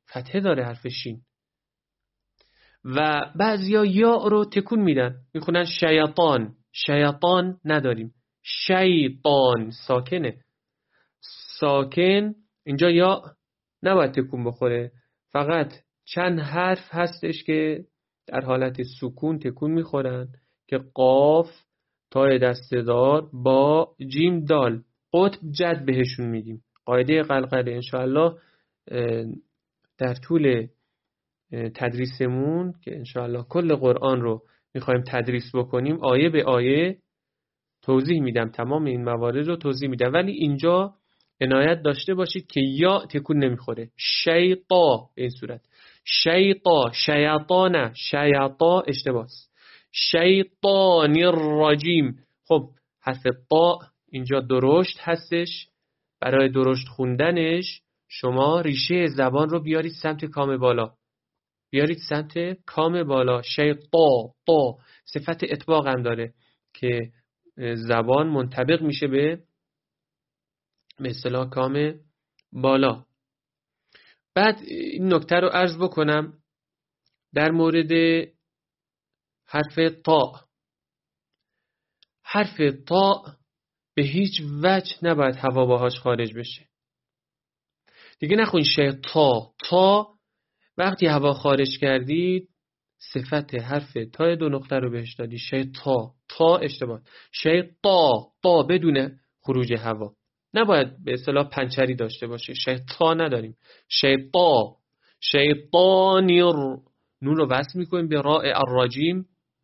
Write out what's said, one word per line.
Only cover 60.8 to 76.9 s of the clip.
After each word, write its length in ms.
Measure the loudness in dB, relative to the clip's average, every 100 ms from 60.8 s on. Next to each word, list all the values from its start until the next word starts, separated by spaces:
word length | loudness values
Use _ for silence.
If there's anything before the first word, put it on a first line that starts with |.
| -2 -10 _ _ _ _ _ _ _
بیارید 260 | -2 -2 -2 -6
سمت 540 | -6 -6 -6 -6 -8 -8
کام 380 | -2 0 0
بالا، 380 | 0 0 0 -2
شیطا، 920 | -4 -2 0 -2 0 4 4 4 -2 _ 2
طا، 300 | 2 2 -4 _ _ -12
صفت 380 | -10 -8 -6
اطباق 440 | -6 -6 0 0 0
هم 140 | -2
داره 320 | -4 -6 -8 -14 _ _ _
که 380 | -6 -4 -4 -6 _ _ _ _ -10 -8 -6
زبان 520 | -2 0 2 2 2
منطبق 540 | -2 -4 -2 0 0
می‌شه 260 | -2 -4 -2
به، 320 | 0 0 -2 _ _ _ _ _ _ _ _ _ _ _ _ _ _ _ -12
به 100 | -10
اصطلاح 400 | -8 -6 -4 -4
کام 440 | -4 -2 -2 -2 -6 _ _ _ _ _
بالا. 540 | -2 2 4 2 -2 -10 _ _ _ _ _ _ _ _ _ _ _ _ 0
بعد 240 | 0 0 -8
این 460 | -10 -8 -4 0
نکته 220 | 0 2 0
رو 120 | 2
عرض 300 | 0 -2 -2
بکنم 560 | -4 -2 0 0 -4 -10 _ _ _ _ _